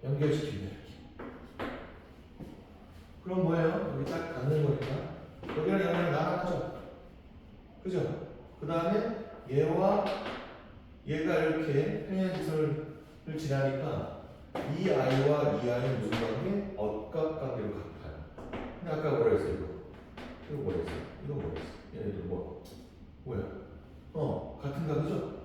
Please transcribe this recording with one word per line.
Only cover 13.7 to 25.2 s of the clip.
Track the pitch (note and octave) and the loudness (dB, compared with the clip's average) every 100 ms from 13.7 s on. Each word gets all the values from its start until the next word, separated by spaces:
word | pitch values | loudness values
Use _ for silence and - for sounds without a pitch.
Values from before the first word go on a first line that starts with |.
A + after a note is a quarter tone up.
| C3 A#2+ G2+ - - - - - - C#3 D#3+ | 2 -2 -2 -4 -8 -14 -16 -8 -6 -2 2
이 | F#3+ | 4
아이와 | C3 C3 C3+ C#3+ D3 C3 G#2 | 4 6 6 6 6 4 4
이 | A#2+ | 2
아이는 | B2 C3+ - | 2 2 0
무슨 | - | 0
관계? | - A2+ G#2+ F#3+ G3+ G3 - | 0 0 0 0 0 -2 -2
억각관계로 | G#2+ G#2+ - D#3+ D#3+ D#3 C3+ A#2+ G#2 | -2 -2 -2 0 0 0 -2 -2 -4
같아요. | G#2 - - - - - - - - - - | -4 -8 -10 -10 -10 -12 -12 -10 -8 -8 -6
근데 | E3 | -2
아까 | D3+ D3+ | 0 2
뭐라 | C3+ - | 6 6
했어요? | - - | 6 4
이거? | - - - - - - - - - - | -2 -4 -8 -12 -16 -16 -14 -12 -12 -8
이거 | C#3+ | -4
뭐라 | G2 - | 0 0
했어요? | - - B2+ - | -2 -6 -8 -10
이거 | C#3+ | -6
뭐라 | C#3+ - | -4 -4
했어요? | - - - - - | -6 -8 -12 -12 -6
얘네들 | G2 F#2+ | -4 -4
뭐? | F2 F2+ F2+ - - - - - - - | -4 -4 -4 -10 -14 -16 -18 -18 -18 -14
뭐야? | - G2 - - - - - - - | -4 -4 -4 -8 -12 -16 -16 -18 -8
어, | D#3 C#3 - - - | -2 0 -2 -6 -6
같은 | C#3 C#3 D#3 | -4 -2 0
각이죠? | D3+ D3+ G3 | 2 2 -2